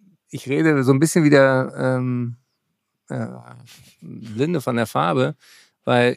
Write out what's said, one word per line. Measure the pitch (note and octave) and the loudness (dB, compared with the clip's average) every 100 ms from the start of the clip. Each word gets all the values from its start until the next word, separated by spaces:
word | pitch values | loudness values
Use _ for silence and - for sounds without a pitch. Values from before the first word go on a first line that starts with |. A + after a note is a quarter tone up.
| _ _ _ | _ _ _
ich | - - | -14 -6
rede | D3 D#3+ C#3+ | -2 2 2
so | B2+ | 2
ein | C3+ | 2
bisschen | D#3+ F3+ | 2 2
wie | D3+ | 6
der, | C#3+ C3+ C3 C3 - | 6 6 4 -2 -4
ähm, | C3 B2+ B2+ B2 A#2+ A#2+ _ _ _ _ _ _ - | -2 -2 -2 -4 -6 -10 _ _ _ _ _ _ -12
äh, | C3 A#2 B2 - - A#2 - - _ | -10 -10 -12 -20 -20 -20 -20 -20 _
Blinde | E3 - A#2 G#2+ D3+ E3+ | -20 -18 -14 -6 -4 -4
von | B2+ A#2 | -4 -4
der | A2 | -2
Farbe, | C3 E3 D3 C3+ - _ - _ _ | -2 -2 0 -2 -4 _ -20 _ _
weil | - B2 B2 | -2 2 2